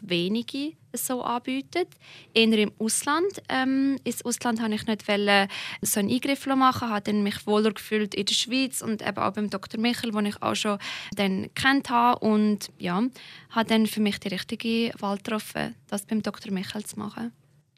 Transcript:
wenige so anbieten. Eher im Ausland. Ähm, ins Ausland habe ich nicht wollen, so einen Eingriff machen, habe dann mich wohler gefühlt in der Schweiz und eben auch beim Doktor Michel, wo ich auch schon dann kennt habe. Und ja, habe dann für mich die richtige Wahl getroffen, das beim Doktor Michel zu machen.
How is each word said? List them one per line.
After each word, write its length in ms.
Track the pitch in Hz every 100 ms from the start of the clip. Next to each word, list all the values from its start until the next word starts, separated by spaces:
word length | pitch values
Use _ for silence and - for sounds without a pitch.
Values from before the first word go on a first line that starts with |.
wenige 680 | 202 180 180 220 233 277 294 - _
so 280 | 247 - 254
anbieten. 640 | 240 240 247 262 - 349 359 - - - -
Eher 240 | 226 226 220
im 140 | 208 -
Ausland. 640 | 220 - - 302 392 - -
Ähm, 480 | 262 262 269 269 262
ins 180 | - 233
Ausland 380 | 240 233 247 226
habe 140 | 226
ich 120 | 214 -
nicht 220 | 214 -
wollen, 400 | 208 208 202 196 - - -
so 200 | 214 -
einen 100 | 202
Eingriff 340 | 247 277 277
machen, 460 | - 269 262 254 240
habe 100 | 208
dann 220 | 208 208
mich 240 | 202 - -
wohler 260 | 208 214
gefühlt 420 | 208 - 214 208
in 120 | - 202
der 80 |
Schweiz 480 | - - 262 262 -
und 180 | - 214
eben 160 | - 202
auch 160 | -
beim 160 | 196 208
Doktor 320 | 196 - 233
Michel, 320 | 233 240 240
wo 60 | 208
ich 240 | 208 208
auch 120 | -
schon 220 | 208 214 202 - - - 202
dann 320 | 196 190 208
kennt 340 | - 269 277 -
habe. 300 | 240 240 247
Und 520 | 220 214 214 208 - -
ja, 260 | 180 180 247 - - - -
habe 180 | - 220
dann 160 | 226 220
für 140 | 214
mich 200 | 208 202
die 80 | 202
richtige 640 | 185 - 226 226 226 233 -
Wahl 180 | 202 202
getroffen, 600 | - 220 - - - 240 _
das 180 | 208
beim 180 | - 220
Doktor 300 | 208 202 -
Michel 320 | 190 196 214
zu 140 | 208 -
machen. 340 | 208 - 240 - _ _ _